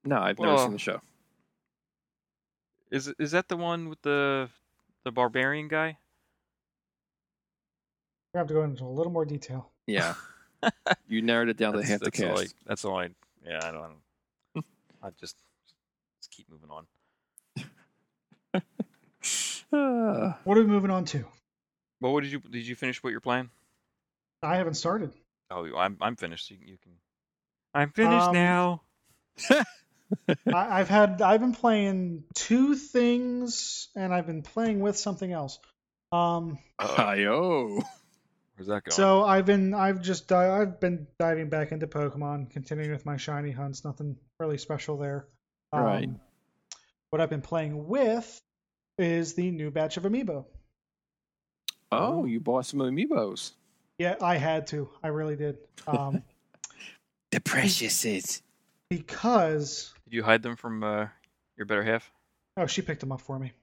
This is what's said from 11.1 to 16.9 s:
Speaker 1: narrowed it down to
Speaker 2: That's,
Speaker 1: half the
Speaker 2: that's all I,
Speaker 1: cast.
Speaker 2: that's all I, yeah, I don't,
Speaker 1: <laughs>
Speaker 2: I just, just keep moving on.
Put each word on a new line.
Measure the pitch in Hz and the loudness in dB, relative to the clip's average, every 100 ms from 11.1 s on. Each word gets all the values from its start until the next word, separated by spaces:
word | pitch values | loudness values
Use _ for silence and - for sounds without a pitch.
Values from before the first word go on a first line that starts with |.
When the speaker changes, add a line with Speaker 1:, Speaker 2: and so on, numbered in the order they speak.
| 110 | 0
Speaker 1:
narrowed | 113 117 117 | 2 2 2
it | 110 | 0
down | 107 | 0
to | 107 | 0
Speaker 2:
That's, | 107 | 0
Speaker 1:
half | 104 | -2
the | 101 | -2
Speaker 2:
that's | - | -2
all | 90 95 | 0 0
I, | |
Speaker 1:
cast. | 92 - - | -2 -8 -10
Speaker 2:
that's | 104 | -6
all | 104 92 | -4 -4
I, | 87 90 _ _ 80 | -6 _ _ _ -10
yeah, | 80 | -8
I | 82 | -8
don't, | 80 80 78 _ _ _ _ _ 160 - _ _ | -10 -16 -20 _ _ _ _ _ -12 -12 _ _
Speaker 1:
<laughs> | _ | _
Speaker 2:
I | 98 85 | -18 _
just, | 90 - _ _ _ _ _ _ _ _ | -20 -20 _ _ _ _ _ _ _ _
just | - | -20
keep | - - | -20 -20
moving | 78 78 | -20 -18
on. | 78 82 | -18 -18